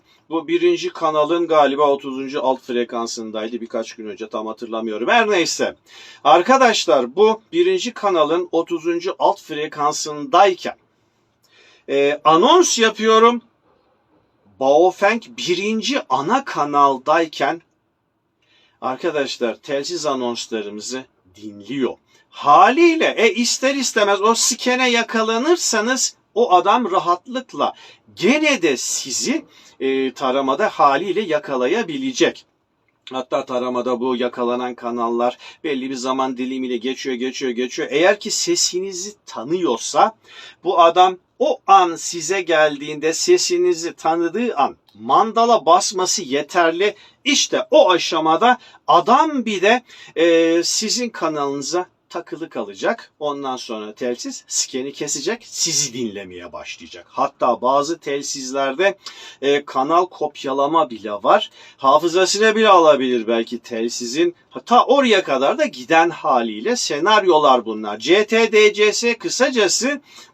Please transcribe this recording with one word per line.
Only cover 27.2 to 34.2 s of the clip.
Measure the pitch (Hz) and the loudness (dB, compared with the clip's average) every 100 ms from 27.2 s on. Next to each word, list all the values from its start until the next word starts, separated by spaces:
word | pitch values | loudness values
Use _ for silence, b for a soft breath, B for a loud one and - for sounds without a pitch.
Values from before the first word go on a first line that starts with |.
| - 254 - 147 113 - B B _ 104 | -4 -10 -10 -4 -4 -4 B B _ -2
gene | 196 302 302 247 | 0 2 2 0
de | 165 123 | 0 -2
sizi, | - - 135 117 185 311 - b b b | -4 -8 -6 -6 -4 -4 -6 b b b
e, | 135 135 131 | -4 -2 -4
taramada | - 135 135 135 139 214 | -4 -2 -2 -2 0 -2
haliyle | - 147 139 196 180 | 2 2 2 -2 -4
yakalayabilecek. | 196 147 143 131 127 220 175 143 131 123 151 - _ _ _ _ _ _ - | -2 -4 -4 -2 0 -2 -4 -6 -6 0 0 0 _ _ _ _ _ _ -12
Hatta | 131 - 147 | -10 -4 -6
taramada | 131 123 123 123 120 120 | -4 -4 -2 -4 -4 -2
bu | 127 | -2
yakalanan | 123 | -2